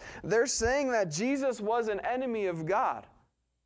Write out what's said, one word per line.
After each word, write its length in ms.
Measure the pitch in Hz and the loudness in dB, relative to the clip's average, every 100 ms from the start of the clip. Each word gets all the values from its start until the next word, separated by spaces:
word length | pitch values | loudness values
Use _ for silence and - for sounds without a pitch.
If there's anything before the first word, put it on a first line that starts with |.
| - - | -12 -12
They're 240 | 139 214 269 | 0 2 2
saying 440 | - 226 269 269 | 2 2 2 2
that 200 | 240 185 | 2 0
Jesus 500 | 151 240 277 269 220 | 0 0 0 0 -2
was 260 | 208 233 220 | 0 0 0
an 120 | 202 | -2
enemy 460 | - 254 262 226 196 | -2 -2 -2 0 -2
of 180 | 165 160 | -2 0
God. 400 | 196 226 117 - - _ _ _ _ | 2 2 -2 -8 -20 _ _ _ _